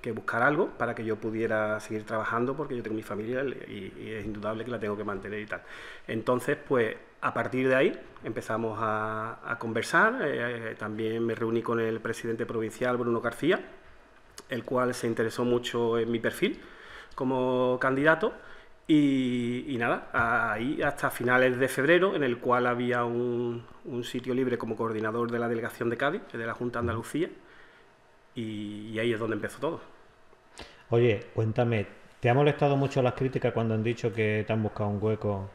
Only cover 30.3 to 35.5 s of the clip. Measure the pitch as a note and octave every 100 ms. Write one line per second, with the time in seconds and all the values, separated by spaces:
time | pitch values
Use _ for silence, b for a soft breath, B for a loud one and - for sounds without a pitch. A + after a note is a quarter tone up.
30.3 | - _ B B B B A#2 A#2+ G2+ -
31.3 | - A2 G#2+ A#2+ A2+ G2 - - - A#2+
32.3 | B2+ D3 D3 D3 C#3 C3+ - B2 A#2+ C3
33.3 | B2 A#2+ A#2 A#2 A2 A2 A#2 A#2+ G#2 G#2+
34.3 | G#2+ G#2 A2 G#2+ - G#2 G2+ G#2+ G#2+ G#2+
35.3 | G2 G2